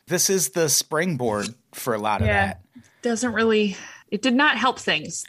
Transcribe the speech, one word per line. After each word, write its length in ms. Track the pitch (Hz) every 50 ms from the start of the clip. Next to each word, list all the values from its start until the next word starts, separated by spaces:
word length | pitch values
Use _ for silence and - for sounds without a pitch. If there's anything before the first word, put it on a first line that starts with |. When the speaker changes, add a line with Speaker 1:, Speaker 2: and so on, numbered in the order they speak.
| _
Speaker 1:
This 240 | - 175 170 - -
is 200 | 190 190 165 -
the 180 | - 175 165 147
springboard 800 | - - - - 156 151 175 185 160 127 123 113 104 104 98 104 117 - _ _ -
for 220 | - - 127 113
a 40 | 104
lot 220 | 104 107 104 95
of 60 | -
Speaker 2:
Yeah. 200 | 208 202 202 196
Speaker 1:
that. 140 | 196 190 - - _ _ - - _ _ _ -
Speaker 2:
Doesn't 300 | 240 233 214 247 247 220
really, 440 | 226 226 226 220 214 208 202 190 - - - - - - _
it 120 | - 196 -
did 120 | 262 240
not 240 | 262 294 302 269 220
help 200 | 220 262 - -
things, 460 | - 196 165 151 147 170 - - -